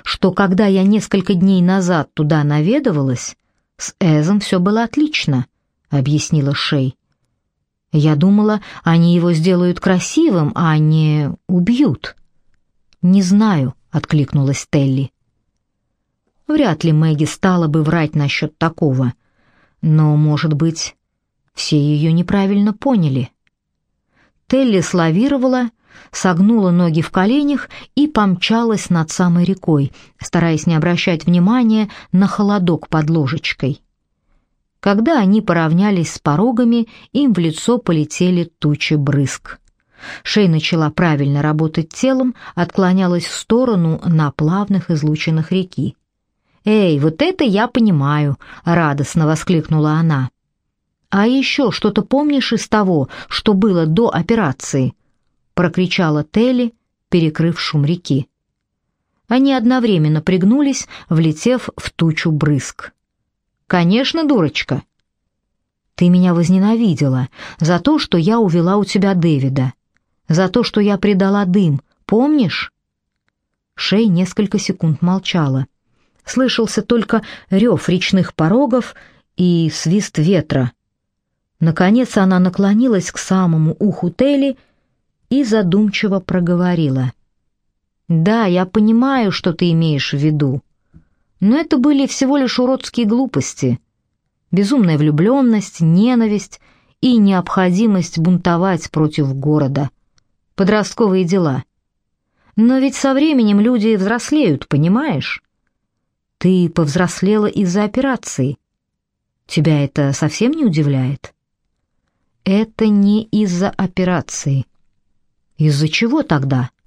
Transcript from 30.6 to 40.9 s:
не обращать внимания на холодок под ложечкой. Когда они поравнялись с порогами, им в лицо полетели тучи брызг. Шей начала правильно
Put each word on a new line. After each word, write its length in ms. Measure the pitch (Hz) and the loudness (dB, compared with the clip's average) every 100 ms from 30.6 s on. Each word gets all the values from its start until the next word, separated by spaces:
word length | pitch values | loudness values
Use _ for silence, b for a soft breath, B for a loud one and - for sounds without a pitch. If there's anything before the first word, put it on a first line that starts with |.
| 170 | 0
не 100 | 160 | 0
обращать 500 | 175 175 - 170 - | 0 0 -2 -2 0
внимания 640 | 175 180 254 226 220 208 B B | 2 2 2 2 0 -2 B B
на 160 | 180 196 | 0 2
холодок 600 | - 202 208 175 156 - | 0 0 0 0 -2 -2
под 240 | 156 156 | -2 0
ложечкой. 720 | 165 131 - - - 131 - _ _ _ _ _ _ _ _ _ _ | 0 -2 -4 -8 -6 -6 -6 _ _ _ _ _ _ _ _ _ _
Когда 400 | 202 202 233 302 | -2 0 2 2
они 220 | 190 214 | 2 2
поравнялись 720 | 208 170 160 170 208 185 151 | 2 0 2 2 2 0 -4
с 60 | - | -4
порогами, 680 | 156 147 233 233 240 233 226 B B | -2 0 0 2 0 0 -2 B B
им 200 | 254 285 | -2 0
в 40 | 180 | 2
лицо 400 | 165 156 - 240 | 0 -2 -2 0
полетели 720 | - 160 151 - 180 175 165 _ | 0 -2 -2 -2 0 0 -4 _
тучи 380 | 151 147 - 151 | -2 -2 -2 -2
брызг. 640 | 139 139 135 - - - _ _ B B B B | 0 0 -2 -6 -16 -20 _ _ B B B B
Шей 240 | B 214 190 | B 0 2
начала 420 | 160 - 165 | 0 0 -2
правильно 540 | 151 | -2